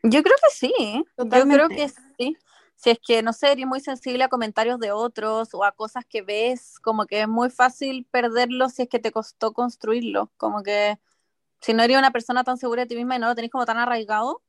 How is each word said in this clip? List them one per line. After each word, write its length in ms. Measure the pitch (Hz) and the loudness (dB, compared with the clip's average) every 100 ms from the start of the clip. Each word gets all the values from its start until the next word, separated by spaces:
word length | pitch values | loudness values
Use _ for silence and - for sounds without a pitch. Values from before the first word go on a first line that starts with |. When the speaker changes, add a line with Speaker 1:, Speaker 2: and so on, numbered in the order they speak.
Speaker 1:
Yo 200 | 233 254 | 4 4
creo 120 | 339 539 | 6 6
que 80 | 622 - | 6 2
sí. 180 | 262 | -2
Yo 300 | 494 214 226 339 - | 0 -2 -4 -6 -6
creo 100 | 240 | 4
Speaker 2:
Totalmente. 500 | 254 277 285 311 302 | 4 6 6 4 0
Speaker 1:
que 140 | 285 - _ - | -6 -6 _ -8
sí. 200 | 247 320 _ _ _ _ | -6 -6 _ _ _ _
Si 140 | 247 | 0
es 80 | 233 - | 0 2
que, 160 | 233 | 0
no 120 | 226 | 0
sé, 180 | 226 285 | 0 2
eres 160 | 277 262 | 2 -2
muy 140 | 262 | -6
sensible 420 | 277 262 262 247 | -6 -8 -6 -2
a 60 | 262 | 0
comentarios 500 | 254 220 214 226 247 | 0 -2 -2 -2 -2
de 140 | 220 | -4
otros 600 | 208 240 226 214 220 226 | -2 -4 -4 -4 -4 -6
o 120 | 175 202 | -2 -2
a 80 | |
cosas 320 | - 220 254 240 | -2 -10 -10 -10
que 160 | 220 | -10
ves, 580 | 190 208 233 254 - - | -6 -2 -2 -4 -10 -8
como 260 | - 220 208 | -4 -2 -2
que 140 | 208 | -2
es 60 | 214 | -2
muy 220 | 226 247 | 0 -2
fácil 580 | 247 247 - 269 262 247 | 2 0 0 -8 -8 -4
perderlo 600 | 247 240 226 247 254 262 | -2 0 0 -2 0 -2
si 140 | - | -2
es 40 | 247 | -4
que 100 | 240 | -4
te 120 | 220 | -4
costó 400 | 226 220 _ 220 | -6 -8 _ -6
construirlo. 800 | 214 240 - 220 233 233 196 214 _ | -2 -6 -4 -4 -4 -2 -4 -6 _
Como 260 | 220 208 | -6 -4
que 340 | 202 208 208 208 _ _ _ _ _ _ | -2 0 0 -2 _ _ _ _ _ _
si 140 | - | -2
no 100 | 220 | 2
eres 140 | 240 262 | 4 4
una 140 | 269 | 4
persona 340 | 254 226 247 254 | 0 -2 -2 -2
tan 120 | 254 | -4
segura 260 | 254 233 | -4 -4
de 40 | 247 | -4
ti 80 | 233 | -6
misma 220 | 247 254 | -6 -2
y 20 | |
no 80 | 233 | -2
lo 80 | 240 | -4
tenés 160 | 233 | -6
como 140 | 254 233 | -4 -4
tan 120 | 226 | -2
arraigado 640 | 240 233 208 214 240 330 | -2 -2 -2 -2 -2 -6